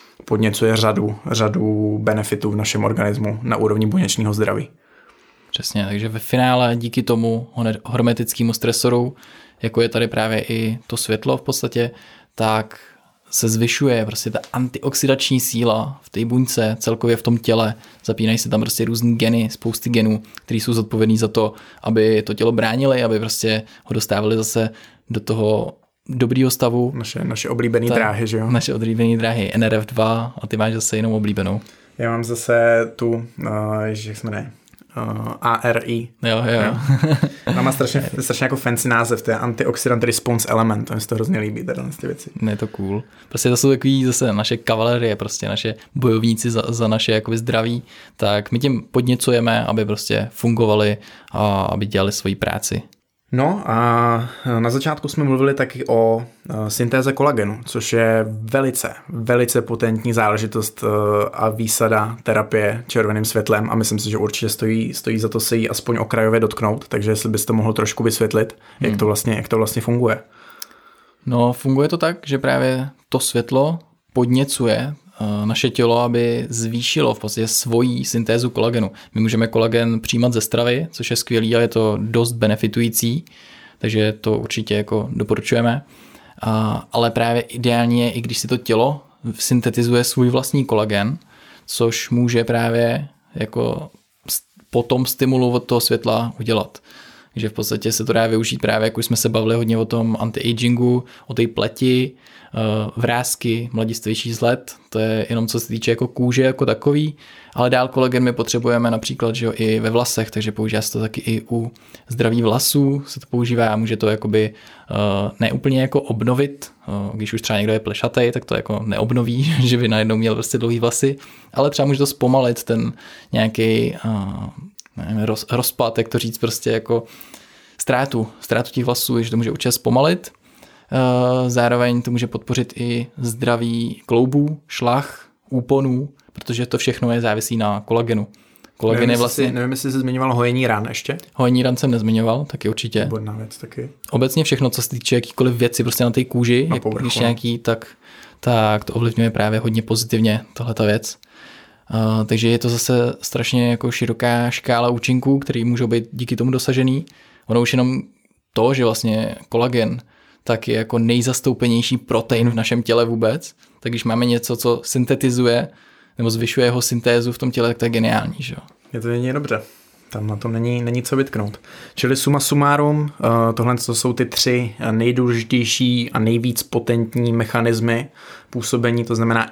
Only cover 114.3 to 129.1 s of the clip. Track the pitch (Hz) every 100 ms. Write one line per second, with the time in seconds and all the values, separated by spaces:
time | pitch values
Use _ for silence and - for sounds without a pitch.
114.3 | 107 107 - - - - 104 104 98 101
115.3 | - 117 127 139 131 131 143 - 113 113
116.3 | 127 139 143 - _ - 101 101 110 107
117.3 | 113 - 107 107 110 - 101 120 - 120
118.3 | 120 - 110 - 104 110 107 113 123 117
119.3 | 120 147 151 127 120 120 110 110 110 113
120.3 | 110 113 110 117 117 117 - 135 139 -
121.3 | - - - 143 147 139 139 139 - 127
122.3 | 135 123 117 - 113 117 - - - -
123.3 | - 110 110 113 110 101 - 113 107 98
124.3 | 98 104 - 190 - - - 80 107 110
125.3 | 110 - 123 123 - 117 113 110 123 113
126.3 | 113 117 - 120 113 - 117 113 - -
127.3 | - - - - - - 123 135 120 110
128.3 | - - 113 123 - 123 120 -